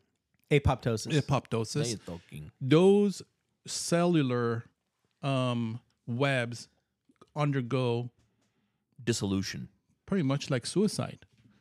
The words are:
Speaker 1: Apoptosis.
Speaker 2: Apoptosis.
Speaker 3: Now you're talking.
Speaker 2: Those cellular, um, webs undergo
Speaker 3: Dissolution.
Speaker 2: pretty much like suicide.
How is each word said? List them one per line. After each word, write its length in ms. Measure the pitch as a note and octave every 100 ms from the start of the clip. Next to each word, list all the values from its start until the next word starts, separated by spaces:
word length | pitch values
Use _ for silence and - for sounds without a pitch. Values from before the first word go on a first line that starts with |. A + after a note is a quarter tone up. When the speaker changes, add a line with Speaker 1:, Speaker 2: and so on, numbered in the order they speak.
| _ _ _ _ _
Speaker 1:
Apoptosis. 720 | D3 D3 C3 C3 A2 - D3+
Speaker 2:
Apoptosis. 560 | - C3 - A2+ A2 C#3+
Speaker 3:
Now 100 | A#2+
you're 320 | G#2+ - E2+
talking. 320 | - E2 D2+ -
Speaker 2:
Those 640 | C3 D3+ F#3+ G3+ G3+ - - _ _ _ -
cellular, 960 | - - E3+ F3 E3 C3+ B2 A#2 A#2 - _ _ _ _ _
um, 580 | C#3+ C3+ B2+ A#2+ A2+ A2+ - _ -
webs 640 | A#2+ C#3 C3+ A#2+ A#2 - _ _ _ _ _ -
undergo 760 | - D3 C#3 A#2+ C3 B2 A#2+ A#2+ - _ _ _ _ _ _ _ -
Speaker 3:
Dissolution. 680 | A#2 A#2 G2+ F#2+ G2 - B1 _ _ _ -
Speaker 2:
pretty 160 | G3
much 280 | C3+ C#3 -
like 140 | C3 -
suicide. 600 | F3 G#3 - - - - _ _ _